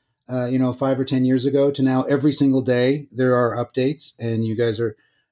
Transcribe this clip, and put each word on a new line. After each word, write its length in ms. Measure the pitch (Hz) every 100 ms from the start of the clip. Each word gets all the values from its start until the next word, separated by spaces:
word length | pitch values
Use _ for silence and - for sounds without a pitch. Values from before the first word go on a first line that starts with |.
| _ _ -
uh, 140 | 127 123
you 120 | 131
know, 160 | 127
five 260 | 123 135 131
or 60 | 131
ten 200 | 131 127
years 200 | 131 135
ago 240 | 139 139
to 100 | 139
now 220 | 135 131
every 280 | 131 139 147
single 300 | 143 139 131
day 460 | 120 123 127 147 135
there 240 | 113 127 123
are 280 | 120 117
updates, 540 | 120 - 131 151 - -
and 260 | 117 113 113
you 100 | 110
guys 240 | 117 107
are 160 | 117 - _ _ _